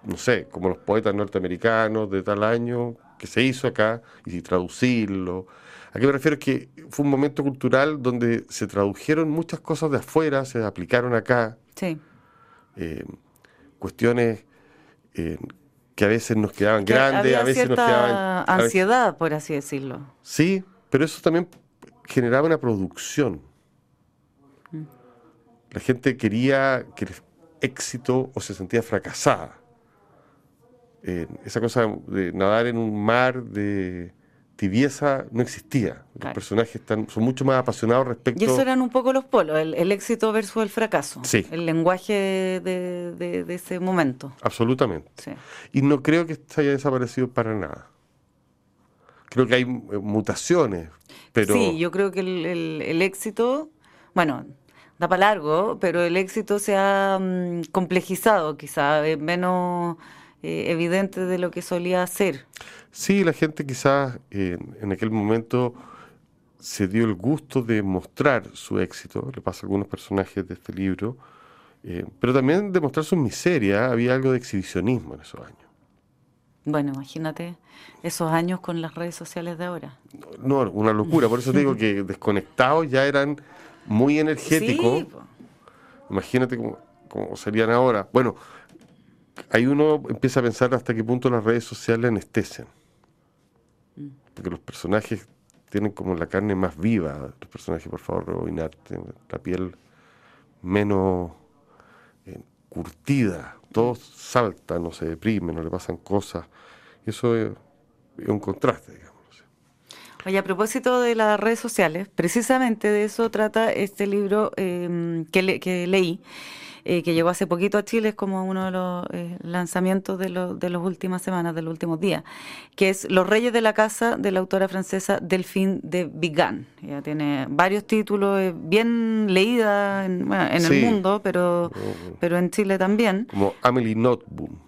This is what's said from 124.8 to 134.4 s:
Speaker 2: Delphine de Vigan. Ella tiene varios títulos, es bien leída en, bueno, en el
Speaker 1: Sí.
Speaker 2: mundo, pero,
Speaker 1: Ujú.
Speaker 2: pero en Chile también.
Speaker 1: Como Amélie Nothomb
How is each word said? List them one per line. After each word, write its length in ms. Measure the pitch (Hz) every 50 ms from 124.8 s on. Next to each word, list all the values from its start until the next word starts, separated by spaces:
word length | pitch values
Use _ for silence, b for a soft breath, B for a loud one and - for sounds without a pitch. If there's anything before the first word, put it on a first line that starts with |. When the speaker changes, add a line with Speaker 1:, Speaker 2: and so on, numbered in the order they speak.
| 180 - - 190 - - 202 -
Speaker 2:
Delphine 580 | - 170 190 185 180 - - 196 190 190 190 -
de 220 | - 160 156 180 175 147
Vigan. 540 | - 156 165 170 147 165 160 92 98 - 123 - _ -
Ella 180 | - - 143 143
tiene 460 | 143 151 151 151 151 143 143 135 135 -
varios 380 | 139 151 180 190 196 208 202
títulos, 540 | - 220 214 208 - 208 202 196 196 196 196
es 120 | 190 185 165
bien 800 | 160 - 160 175 214 233 233 233 233 226 220 220 220 214 202
leída 720 | 185 185 196 226 247 240 220 208 202 202 202 202 196 196 190
en, 240 | 190 185 180 196 -
bueno, 160 | 202 190 - -
en 40 | -
el 60 | 170 170
Speaker 1:
Sí. 160 | 165 - - 233
Speaker 2:
mundo, 380 | 233 220 202 180 185 202 208 202
pero, 460 | 196 175 180 180 175 175 175 170 - -
Speaker 1:
Ujú. 420 | - 101 101 98 85 87 90 82 -
Speaker 2:
pero 160 | - 175 170
en 140 | 175 180 175
Chile 260 | - - 208 190 196
también. 500 | 185 185 190 208 214 233 208 185 196 240 -
Speaker 1:
Como 240 | - - 101 98 - -
Amélie 320 | - 123 123 131 117 110 110
Nothomb 560 | 110 113 127 120 - - - 78 73